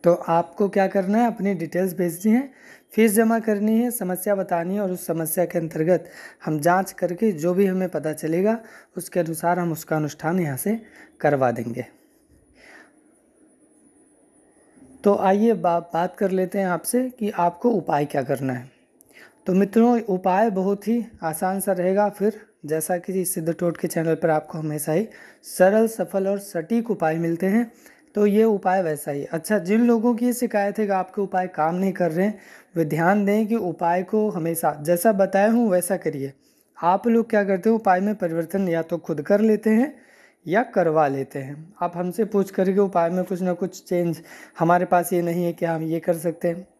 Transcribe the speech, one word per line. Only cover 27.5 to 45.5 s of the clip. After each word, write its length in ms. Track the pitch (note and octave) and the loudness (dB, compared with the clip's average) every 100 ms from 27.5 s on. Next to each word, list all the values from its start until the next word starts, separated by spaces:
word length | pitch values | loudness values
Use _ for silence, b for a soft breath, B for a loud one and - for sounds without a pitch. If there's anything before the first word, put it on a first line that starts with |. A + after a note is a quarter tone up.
| A3 A#3 B B B B - | 0 0 B B B B 0
तो 100 | G#3 | 2
ये 180 | G3+ | 4
उपाय 400 | A3+ G3+ F#3+ F#3+ | 4 2 0 0
वैसा 280 | E3+ D3 D#3+ | 0 -4 -6
ही। 140 | C#3+ C#3 | -6 -6
अच्छा, 340 | E3 D#3+ G#3+ | -8 -2 -2
जिन 280 | F3 A3 A#3+ | 2 2 4
लोगों 280 | A#3 A#3 A3+ | 4 2 0
की 100 | B3 | 0
ये 80 | |
शिकायत 460 | A#3 A#3+ G#3 G3+ G3+ | 0 -2 0 -2 -2
है 60 | G#3 | -2
कि 60 | |
आपके 300 | F#3+ F3+ - | -2 -2 -6
उपाय 260 | G3 F#3 F#3 | -4 -2 -4
काम 280 | - D#3 F3+ | -2 -2 0
नहीं 160 | G3 | -2
कर 200 | F#3 F3 | 0 -2
रहे 140 | D#3+ G3+ | 0 -2
हैं, 140 | G#3 B B B E3 | -2 B B B -4
वे 100 | D#3 | -2
ध्यान 400 | D3+ E3 G#3 G3 | 2 2 4 2
दें 220 | G#3 G#3+ | 2 2
कि 80 | A#3 | -2
उपाय 480 | F3+ D#3+ E3+ F3+ | -2 -2 0 0
को 260 | F#3 G#3+ G#3+ | 0 -2 -2
हमेशा 500 | F3+ E3 E3 E3 D3 | -2 -4 0 -2 -2
जैसा 300 | D3 F3 A3+ | 0 2 4
बताया 400 | G3+ F#3+ F#3+ G#3 | 4 2 4 4
हूँ 180 | A3+ A#3 | 4 4
वैसा 280 | F3+ F3 F#3 | 2 0 -2
करिए। 360 | E3 C#3+ C#3 - b b b - | -2 -6 -10 -12 b b b -4
आप 240 | E3 F#3+ A#3+ | 0 2 4
लोग 220 | A#3 A3+ | 2 2
क्या 140 | G#3+ | 0
करते 260 | G3 F#3+ G3 | 2 0 2
हो, 60 | A3+ | 2
उपाय 240 | A3 F#3 | 2 2
में 160 | G3+ G#3 | 2 -2
परिवर्तन 520 | F3 E3 E3 G3 F#3+ | -2 -2 -2 -2 0
या 140 | E3 | -2
तो 160 | D#3+ E3+ | -2 -6
खुद 240 | - D3+ | -4 -6
कर 200 | D3 G3+ | 0 2
लेते 280 | A3 G#3+ A3 | 4 2 4
हैं 300 | A3 C#4 - b b b b - | 2 2 -4 b b b b -2
या 160 | F#3+ | 0
करवा 440 | B3 G3+ E3+ D#3 D3 | 0 0 2 4 2
लेते 320 | C3+ C3 C#3+ | 0 -6 -8
हैं। 340 | C3+ D3 D#3+ - | -10 -12 -16 -8
आप 100 | F3 F3 | -6 -4
हमसे 300 | F3+ F3 G#3+ | -6 -2 -2
पूछ 260 | G3+ F#3+ | 0 -2
करके 280 | - F#3+ F#3+ | 0 0 2
उपाय 300 | G3 F3+ E3+ | 2 2 0
में 140 | F#3 | 0
कुछ 180 | F3+ F3+ | -4 -4
ना 120 | F#3 | -2
कुछ 300 | F3 F3+ - | -2 -4 -8
चेंज, 380 | - F3 E3+ D#3+ B B B - | -4 -2 0 -4 B B B -2
"हमारे 260 | E3+ F3 F3 | 4 4 4
पास 280 | F3+ E3+ | 2 2
ये 80 | F3+ | -2
नहीं 240 | E3+ E3 | 0 0
है, 80 | F3 | -2